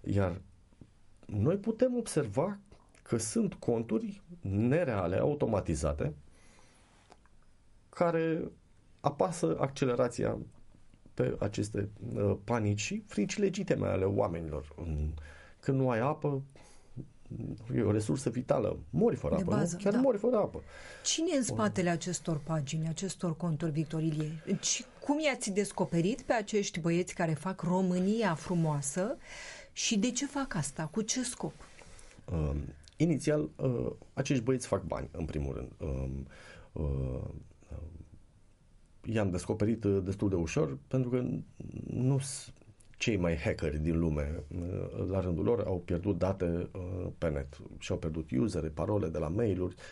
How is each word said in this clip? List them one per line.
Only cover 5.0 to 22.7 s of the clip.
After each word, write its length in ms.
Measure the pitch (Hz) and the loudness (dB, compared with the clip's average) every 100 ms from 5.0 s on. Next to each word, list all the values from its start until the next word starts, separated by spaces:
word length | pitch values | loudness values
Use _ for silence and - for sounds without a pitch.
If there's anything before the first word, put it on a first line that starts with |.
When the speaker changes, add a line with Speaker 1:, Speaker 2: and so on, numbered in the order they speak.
| 87 98 | 2 2
Speaker 1:
automatizate, 960 | 131 147 123 101 92 78 80 71 143 156 - - - - - - - - - - - - - - - - - | 2 2 2 2 2 0 0 0 -4 -4 -18 -20 -20 -20 -20 -20 -20 -20 -20 -20 -20 -20 -20 -20 -20 -20 -20
care 600 | - 170 165 165 160 - - - - - - | 2 4 4 2 0 -2 -10 -20 -20 -20 -2
apasă 580 | 147 - 185 165 165 165 | -2 2 0 2 0 2
accelerația 800 | 135 - 131 120 123 - 107 113 117 - - - - - - | 0 2 2 4 2 2 0 0 -8 -14 -20 -20 -20 -20 -12
pe 220 | - 127 - | 0 0 2
aceste, 500 | 104 - 104 104 104 - 120 117 | -2 -2 -2 -2 -4 -6 -6 0
uh, 200 | 104 98 | 2 0
panici 360 | - 120 104 104 | 0 2 2 2
și 240 | - 208 - | -2 -4 -4
frici 320 | - 196 - | -2 0 2
legitime 500 | 196 - 180 113 98 | 0 0 -4 -2 0
ale 180 | 95 95 | 2 2
oamenilor. 680 | 101 110 82 80 73 73 - | 2 0 0 -4 -6 -8 -10
În, 320 | 85 76 76 76 - - - - | -4 -2 -2 -4 -12 -16 -20 -6
când 200 | - 135 | 0 2
nu 100 | 131 | 2
ai 100 | 113 | 2
apă, 420 | 131 156 147 139 139 - - - - - - - - 110 107 104 110 131 | 0 0 -2 -2 -6 -18 -20 -20 -18 -16 -16 -18 -12 -8 -8 -10 -2 2
e 60 | |
o 100 | 101 | 4
resursă 380 | 104 104 135 135 | 2 2 0 0
vitală. 480 | 127 127 143 98 - - | -2 0 2 2 -2 -4
Mori 260 | 147 226 143 | 2 2 2
fără 200 | 71 80 | 0 0
Speaker 2:
De 60 | |
Speaker 1:
apă, 100 | 180 | 2
Speaker 2:
bază, 240 | 117 170 170 | 2 2 0
Speaker 1:
nu? 80 | |
Chiar 100 | 202 | 0
Speaker 2:
da. 60 | 233 | 4
Speaker 1:
mori 180 | 269 202 | 2 2
fără 180 | 233 233 | 2 2
apă. 260 | 180 - - - - - | 0 -4 -12 -16 -16 -8
Speaker 2:
Cine 240 | - - 330 | -2 0 2
e 40 | 285 | 2
în 60 | 233 | 0
Speaker 1:
Bun. 80 | 110 | 2
Speaker 2:
spatele 340 | 214 208 180 | 2 2 2
acestor 480 | 170 180 165 - 156 | 2 -2 -4 -2 -2
pagini, 500 | - 160 135 | 0 -2 0